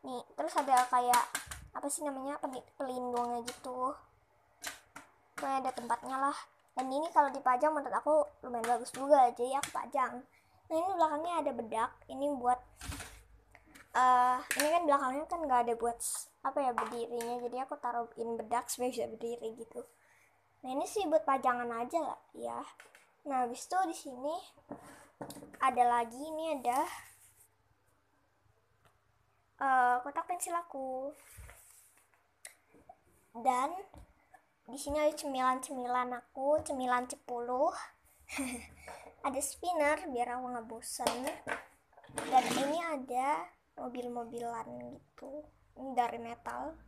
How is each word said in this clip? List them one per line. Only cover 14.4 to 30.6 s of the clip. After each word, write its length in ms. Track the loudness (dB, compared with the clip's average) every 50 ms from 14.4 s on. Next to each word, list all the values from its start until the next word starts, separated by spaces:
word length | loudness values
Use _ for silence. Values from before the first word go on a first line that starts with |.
| 0 -4 -2 0 2
ini 40 | 4
kan 120 | 4 4 4
belakangnya 380 | 4 4 4 4 0 -2 -4 -4
kan 120 | -4 -4 -4 0
nggak 180 | 2 2 2 4 2
ada 40 | 0
buat 240 | 0 0 -2 -2 -2
s-, 320 | -6 -6 -6 -6 -8 -12 _ _
apa 240 | -6 -2 0 0 0
ya, 80 | 2
berdirinya. 640 | 0 0 -2 -2 -4 -6 -6 -4 -4 -4 -4 -4 -4 -4 -4
Jadi 140 | -6 -4 -4
aku 160 | -6 -6 -8
taruhin 640 | -6 -4 -2 -2 -2 -4 -6 -6 -8 -6 -4 -4 -6
bedak 320 | -4 -2 -2 -2 -2 -4
supaya 180 | -4 -2 -2 -2
bisa 160 | -2 -2 -4 -4
berdiri 480 | -6 -8 -6 -6 -6 -6 -8 -10 -8 -10
gitu. 240 | -14 -12 -12 -14 -14 -14 _ _ _ _ _ _ _ _ _ _ _ _ _ _ -8
Nah, 60 | -4
ini 160 | -2 -2 -2
sih 160 | -2 -2 -2 0
buat 220 | 4 4 4 4
pajangan 400 | 4 2 4 4 2 2 2 0 -4 -4
aja 240 | -4 -4 -2 -2 -2
lah 220 | -2 -2 -6 -8 -12 _
ya. 320 | _ -8 -8 -6 -6 -6 -8 -10 -14 _ -20 -20 _ -20 _ _ _ _ _
Nah, 160 | -2 0 0 0
habis 240 | 0 -2 -8 -6
itu 100 | -2 0 2 2
di 120 | 2 -2
sini 400 | -6 -10 -12 -12 -6 -6 -6 -6 -6 -10 -14 -20 -20 _ -16 -16 -16 -16 -20 -20 -20 -20 -20 _ _ -12 -12 -12 -14 -16 -18 -6 0
ada 240 | 0 2 4 6 6
lagi, 400 | 6 6 4 2 0 -6 -10 -10
ini 320 | -8 -6 -4 -2 -2 -4
ada, 240 | -2 0 0 2 2 0 0 -4 -12 -14 -18 -20 -20 -20 -20 _ _ -20 _ _ _ _ _ _ _ _ _ _ _ _ _ _ _ _ _ _ _ _ _ _ _ _ _ _ _ _ -20 _ _ _ _ _ _ _ _ _ _ _ _ _ -2
eh, 360 | 2 4 6 6 6 6 4 2
kotak 220 | 0 -4 -6 -6 -4
pensil 320 | -4 -4 -4 -4 -4 -4
aku. 560 | -4